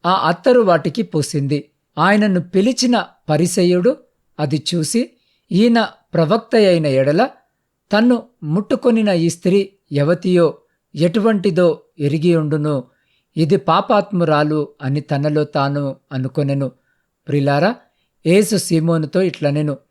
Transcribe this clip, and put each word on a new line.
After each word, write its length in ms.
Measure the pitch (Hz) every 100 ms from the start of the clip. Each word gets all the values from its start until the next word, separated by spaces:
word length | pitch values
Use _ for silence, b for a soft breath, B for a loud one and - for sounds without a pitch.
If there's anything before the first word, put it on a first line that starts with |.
ఆ 220 | 175 185 156
అత్తరు 340 | 170 - 247
వాటికి 400 | 202 165 165 233
పూసింది. 680 | 185 156 143 147 139 147 - _ _ -
ఆయనను 440 | 175 208 214 180
పిలిచిన 640 | - 185 208 247 254 233 175 _ -
పరిసయ్యుడు 680 | 151 175 202 180 180 202 294 _ _ _ -
అది 240 | 151 156 -
చూసి, 340 | 175 156 226 247 _ _ _ _
"ఈయన 380 | 180 233 233 208 - _
ప్రవక్త 420 | 165 156 220 -
అయిన 300 | 233 202 175
ఎడల 440 | 151 135 135 160 262 - _ _ _ _ _
తన్ను 300 | 202 240 240 - _
ముట్టుకొనిన 680 | 151 170 208 - 254 226 208
ఈ 200 | 175 165
స్త్రీ 400 | 165 180 196 196 _ _
ఎవతియో 680 | 143 143 175 185 175 165 - _ _ _
ఎటువంటిదో 880 | 147 170 208 220 208 196 170 175 - _ -
ఎరిగియుండును, 840 | 143 156 170 165 151 151 151 139 123 _ _ _ _ -
ఇది 200 | 156 190
పాపాత్మురాలు" 1080 | - 170 202 214 202 185 165 147 151 151 143 _
అని 200 | 135 143
తనలో 420 | 143 143 151 151
తాను 520 | 147 147 139 143 143 135 _
అనుకొనెను. 600 | 131 131 151 139 139 131 _ _ _ _ _ -
ప్రిలారా, 480 | 143 143 143 185 247 _ _ _ _
యేసు 320 | 160 190 214 202
సీమోనుతో 640 | - 160 165 165 151 185
ఇట్లనెను 560 | 185 - 143 147 151 135 _